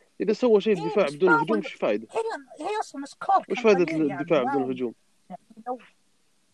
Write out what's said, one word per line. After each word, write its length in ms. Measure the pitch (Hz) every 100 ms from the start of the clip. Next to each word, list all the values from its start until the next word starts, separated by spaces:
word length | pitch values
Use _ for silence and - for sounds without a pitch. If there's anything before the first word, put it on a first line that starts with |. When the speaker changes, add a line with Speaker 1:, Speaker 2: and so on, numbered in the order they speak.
| _ -
Speaker 1:
إذا 120 | 190
سوى 280 | 214 247 208
شيء 160 | 220 185
Speaker 2:
إيه، 60 |
Speaker 1:
الدفاع 200 | - 202
Speaker 2:
بس 100 | 147
Speaker 1:
بدون 160 | 147 190
Speaker 2:
فاول. 120 | 185
Speaker 1:
هجوم، 200 | 156 -
شو 160 | - -
فايدة؟ 300 | 147 107 -
Speaker 2:
هي، 100 | 453 453 302 269 - 339
هي 140 | 427
أصلا 240 | - 277 277
سكور 300 | - - 381 -
Speaker 1:
وش 140 | 196
Speaker 2:
كان 20 |
Speaker 1:
فايدة 200 | 220 185
Speaker 2:
قليل، 260 | 160 160 143
يعني، 100 | 135
Speaker 1:
الدفاع 220 | 165 156
Speaker 2:
ما 60 | 127
Speaker 1:
بدون 200 | 139 131
هجوم؟ 240 | 127 120 - _ _ _
Speaker 2:
يعني، 120 | 180 _ - 240
لو 120 | 247 - _ _ _ _ _ _